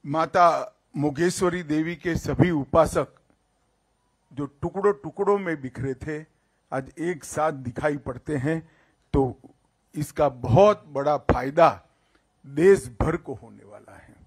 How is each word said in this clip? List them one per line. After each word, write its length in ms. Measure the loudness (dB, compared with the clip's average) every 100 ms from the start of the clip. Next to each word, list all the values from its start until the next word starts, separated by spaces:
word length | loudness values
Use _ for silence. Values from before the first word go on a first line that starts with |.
| -4
माता 680 | -2 0 6 6 4 -6 _ _ -2
मुगेश्वरी 640 | -2 0 0 2 -2 -2
देवी 320 | -4 -2 -2 -6
के 200 | -4 -4
सभी 360 | -4 2 2
उपासक 560 | 2 0 2 2 0 -6 _ _ _ _ _ _ _ _ _ _ _ _
जो 120 | -10 -10
टुकड़ों-टुकड़ों 920 | _ -8 -4 -4 -4 -10 -6 -2 -2
में 240 | -2 -8
बिखरे 320 | -10 -8 -8
थे, 320 | -8 -8 -10 -12 _ _ _ _
आज 200 | -10 -10 -8
एक 240 | -8 -8
साथ 280 | -8 -4 -4
दिखाई 460 | -4 -10 -4 -4 -4
पड़ते 400 | -8 -12 -6 -4
हैं, 340 | -2 -4 -8 _ _ _ _
तो 260 | 0 0 -4 -20 _ _ _ _ -10
इसका 340 | -8 -2 -2
बहुत 540 | -2 2 6 6 4 -6
बड़ा 300 | -4 -2 -2
फायदा 720 | 0 -2 -2 4 4 4 _ _ _ _ _ _ -10
देश 420 | 4 6 6 2 -4
भर 160 | -2 -2
को 160 | -8
होने 320 | -14 -16 -20 -20
वाला 300 | -20 -20 -20
है। 200 | -20 -20